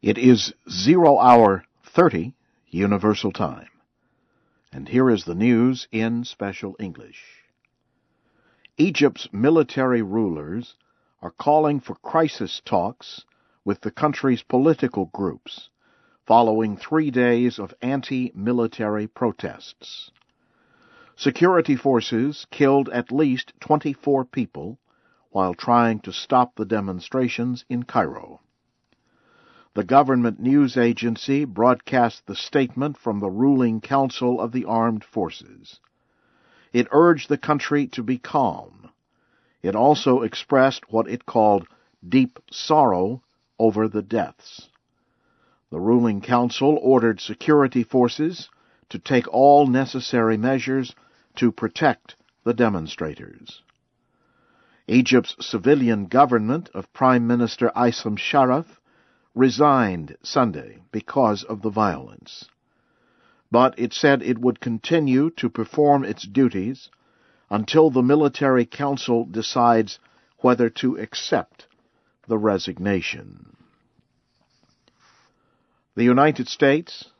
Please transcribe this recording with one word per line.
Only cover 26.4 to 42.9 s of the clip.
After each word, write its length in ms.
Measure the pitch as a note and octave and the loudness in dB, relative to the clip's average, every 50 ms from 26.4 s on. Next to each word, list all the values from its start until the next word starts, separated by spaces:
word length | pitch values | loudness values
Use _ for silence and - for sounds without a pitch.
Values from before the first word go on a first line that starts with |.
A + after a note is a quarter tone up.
| B2 B2 _ | 0 0 _
the 120 | - G#2+ | -10 -6
demonstrations 1000 | F#2+ A2 A2 G2+ G2 F#2 F2+ - - - C3 B2+ A#2+ - - A#2 B2 B2 B2 - _ | -4 -4 -4 -4 -6 -8 -10 -12 -8 -4 -4 -4 -2 -4 -4 -6 -6 -6 -8 -10 _
in 120 | B2+ A#2+ | -8 -8
Cairo. 580 | B2 _ - B2+ G2 C#2+ C2 - - - D2+ - _ _ _ _ _ _ _ _ _ _ _ _ _ _ _ _ _ _ _ _ _ _ _ _ _ _ _ | -8 _ -2 -2 -2 -2 -4 -12 -16 -18 -20 -20 _ _ _ _ _ _ _ _ _ _ _ _ _ _ _ _ _ _ _ _ _ _ _ _ _ _ _
The 100 | G#2 G#2 | -8 -4
government 560 | F2 C3 C#3 C#3+ C3 C3+ B2 A#2+ A#2 G#2 - | 2 4 4 4 4 2 0 0 -2 -4 -4
news 380 | - B2 C#3 D3 C#3+ C3 - C3 | -2 0 2 2 2 2 2 0
agency 680 | A#2+ A#2 A#2+ - A2+ A#2 A2+ A2 - - C#3 C#3 D3 | 0 0 0 0 -4 -6 -6 -6 -4 -4 -4 -4 -4
broadcast 800 | C3 G2 F2 A2+ B2 B2+ A#2+ _ - - B2+ A#2+ A#2 - - _ - | -6 -4 0 2 2 2 0 _ -4 0 0 0 0 -2 -8 _ -14
the 80 | G2 | -12
statement 600 | - - - - D3 C3+ B2 B2 B2+ C#3 C#3+ C#3+ _ | -12 -12 -4 -2 -2 -2 -2 -4 -6 -6 -6 -8 _
from 220 | _ A#2+ G#2+ G2+ | _ -6 -6 -4
the 100 | G2+ G2 | -4 -6
ruling 520 | F#2 G#2 B2+ C#3 C#3+ C3 B2+ A#2 A2 A2 | -2 0 2 2 2 2 2 0 -2 -4
Council 580 | - - C#3 C#3 C#3 C3 - - B2+ B2 B2 B2 | -6 -2 -2 0 0 -2 -4 -4 -4 -2 -2 -2
of 140 | - A2+ A#2 | -4 -6 -6
the 100 | B2+ A2 | -6 -6
Armed 400 | - A2 A2+ A2+ A#2 A2+ A2 - | -4 -2 0 0 0 -2 -4 -8
Forces. 800 | _ _ A2+ F#2+ E2 - - - - - - - - - _ _ _ _ _ _ _ _ _ _ _ _ _ _ _ _ _ _ _ | _ _ -6 -6 -6 -8 -14 -20 -20 -20 -20 -20 -20 -20 _ _ _ _ _ _ _ _ _ _ _ _ _ _ _ _ _ _ _
It 160 | _ A#2+ B2 - | _ -2 -2 2
urged 360 | - C#3+ E3 F3 E3+ C#3+ - - | 4 6 6 6 4 2 0 -6
the 100 | D3+ C3 | -6 -6
country 500 | - - D3+ C#3+ - - D3+ D3 C#3+ B2+ | -2 -2 -2 -2 -2 -2 -2 -2 -2 -2
to 140 | - - | -6 -10
be 160 | A#2+ G#2+ C3 B2 | -6 -6 -6 -6
calm. 720 | _ - - D3 C3 G#2 D2+ - - - _ - - - _ _ _ _ _ _ _ _ _ _ _ _ _ _ | _ -6 -4 -2 -2 -2 -4 -6 -14 -20 _ -20 -20 -20 _ _ _ _ _ _ _ _ _ _ _ _ _ _
It 140 | - F2 F#2+ | -8 -6 -2
also 460 | G#2+ A#2+ C#3 D3+ C3+ - C#3+ B2+ B2+ | 2 2 2 2 2 2 2 2 2
expressed 680 | A#2 A2 - - - _ C#3+ C3+ B2+ C3+ C3 - - _ - | 0 -4 -8 -10 -6 _ 2 4 4 2 0 -4 -14 _ -4
what 160 | A2 A2 - | -4 -2 -2
it 160 | G2+ B2 _ | -6 -12 _
called 420 | - - A#2 A2 G#2+ G#2 G2 F2 - _ _ _ _ _ _ - F2 | -4 0 2 2 4 2 0 -2 -6 _ _ _ _ _ _ -12 0
deep 320 | F2+ C3 C3 B2 _ - _ _ | 2 2 2 2 _ -14 _ _
sorrow 720 | - - - - D#3+ D#3 D3 A#2+ | -16 -14 -4 0 2 2 4 2